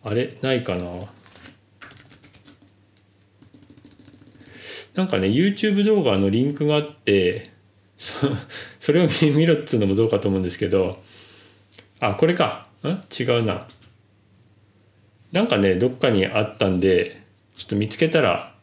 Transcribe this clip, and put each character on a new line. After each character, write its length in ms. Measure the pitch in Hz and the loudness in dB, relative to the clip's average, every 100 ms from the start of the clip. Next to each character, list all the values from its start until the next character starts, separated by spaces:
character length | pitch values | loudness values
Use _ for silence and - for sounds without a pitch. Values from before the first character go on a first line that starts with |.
あ 120 | 113 | -4
れ？ 240 | 107 135 - | -4 -4 -4
な 120 | 131 | -2
い 100 | 127 | -2
か 140 | 120 90 | -2 -6
な？ 80 | 90 90 101 - - - - - _ _ - - - - - - - - _ _ _ _ _ _ _ _ - _ _ - - _ - - - _ - - - - - | -6 -12 -14 -20 -20 -20 -20 -20 _ _ -20 -20 -20 -20 -20 -20 -20 -20 _ _ _ _ _ _ _ _ -20 _ _ -20 -20 _ -20 -20 -20 _ -20 -20 -18 -18 -10
な 100 | - | -4
ん 40 | 185 | -2
か 80 | 101 | 0
ね、 100 | 95 | 2
YouTube 560 | 120 190 202 214 196 | 2 2 2 0 2
動 200 | 208 208 | 2 2
画 140 | 139 101 | 2 2
の 120 | 98 | 2
リ 120 | 107 | 2
ン 120 | 135 | 0
ク 140 | 143 147 | -2 0
が 100 | 151 | 0
あ 20 | |
っ 160 | 147 - | -2 -6
て、 560 | - 196 90 113 - _ _ _ _ _ | 2 2 2 -2 -10 _ _ _ _ _
そ-、 320 | - - 139 104 - - - - | -14 -4 -2 -4 -8 -18 -18 -10
そ 140 | - | 0
れ 80 | 156 | 2
を 60 | 175 | 2
見-、 220 | - 156 147 | 2 2 4
見 100 | 165 | 4
ろ 100 | 156 | 2
っ 80 | - | 0
つ 100 | 117 | 0
う 40 | |
の 60 | 101 | 0
も 80 | 98 | 2
ど 100 | 113 | 2
う 40 | |
か 100 | 101 | 2
と 100 | 101 | 0
思 80 | 95 | -2
う 20 | |
ん 40 | |
で 60 | 92 | -2
す 80 | - | -4
け 120 | 95 | -2
ど、 320 | 95 90 92 - - - - - _ _ - _ _ | 0 0 -4 -18 -20 -20 -20 -20 _ _ -20 _ _
あ、 160 | 113 101 | -4 0
こ 100 | 160 | 0
れ 80 | |
か。 340 | - 131 - - _ | 2 -2 -4 -18 _
ん？ 40 | - | -6
違 360 | 190 - - 123 120 | -6 -8 -6 0 0
う 40 | |
な。 220 | 110 92 - - - _ _ _ _ _ _ _ _ _ _ _ _ _ _ | 0 -4 -8 -20 -20 _ _ _ _ _ _ _ _ _ _ _ _ _ _
な 120 | 170 | -2
ん 40 | 226 | 0
か 100 | 107 | 2
ね、 180 | 98 92 | 2 2
ど 120 | 123 | 0
っ 40 | |
か 160 | 127 135 | 0 0
に 180 | 104 95 | 2 0
あ 140 | 107 | -2
っ 160 | 110 - | -4 -2
た 100 | 98 | 0
ん 140 | 90 | 2
で、 400 | 95 87 87 - - _ _ - | 2 2 0 -8 -20 _ _ -20
ち 80 | |
ょ 20 | - | -6
っ 40 | |
と 60 | 101 | -4
見 100 | 107 | -4
つ 100 | - | -2
け 120 | 160 | 0
た 100 | 165 | 2
ら 340 | 120 85 - - | 2 0 -6 -20